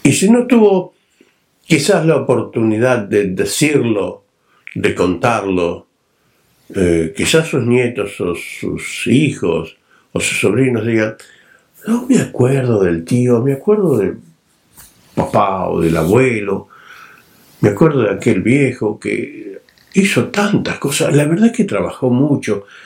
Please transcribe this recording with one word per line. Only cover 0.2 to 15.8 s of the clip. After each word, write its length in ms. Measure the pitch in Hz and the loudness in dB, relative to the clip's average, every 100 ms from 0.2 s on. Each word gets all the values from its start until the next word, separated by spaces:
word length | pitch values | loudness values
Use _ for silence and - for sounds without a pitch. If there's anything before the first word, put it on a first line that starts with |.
| 190 | 4
no 180 | 240 247 | 2 4
tuvo 460 | 240 208 185 180 _ _ _ _ _ _ _ _ | 4 6 4 -2 _ _ _ _ _ _ _ _
quizás 400 | 156 - 185 160 | 0 2 2 2
la 100 | 139 | 0
oportunidad 840 | 120 120 107 120 110 107 127 120 | 2 -2 -2 -2 0 2 2 0
de 260 | 101 107 98 | 0 0 0
decirlo, 1000 | 92 98 - 147 143 117 104 90 98 _ _ _ _ - | -2 -4 0 0 2 0 -2 -4 -8 _ _ _ _ -14
de 220 | - 98 98 | -4 -2 0
contarlo, 920 | 90 90 120 113 98 92 85 92 - _ _ _ _ _ _ _ _ | 0 0 0 0 -2 -2 -2 -4 -14 _ _ _ _ _ _ _ _
eh, 400 | 98 87 85 82 | -2 0 2 -2
quizás 360 | - 90 160 160 | -4 0 0 0
sus 160 | 147 117 | -2 0
nietos 560 | 123 120 104 101 - | 0 0 -4 -8 -6
o 140 | 90 82 | -6 -6
sus 680 | - - 92 85 - - - | -10 -12 -8 -8 -10 -8 0
hijos 680 | 123 147 110 90 82 80 - _ _ _ | 2 2 0 -2 -2 -6 -14 _ _ _
o 80 | - | -6
sus 180 | - - | -4 -2
sobrinos 460 | 101 110 131 117 113 | 0 2 0 0 0
digan, 320 | 113 110 - - - _ _ _ _ - | 0 -2 -6 -20 -20 _ _ _ _ -4
"No 200 | 240 - | -4 2
me 140 | 226 | 0
acuerdo 640 | 127 - 127 139 123 110 | 0 0 0 2 0 0
del 200 | 92 85 | 0 0
tío, 380 | 82 123 123 120 | -2 0 2 2
me 100 | 135 | 0
acuerdo 460 | - - 214 185 117 | -2 0 2 2 2
del 200 | 95 113 - _ _ _ _ - - _ _ - | 0 -4 -14 _ _ _ _ -20 -20 _ _ -4
papá 520 | - 110 98 95 90 | 0 0 0 -2 -4
o 140 | 85 | 0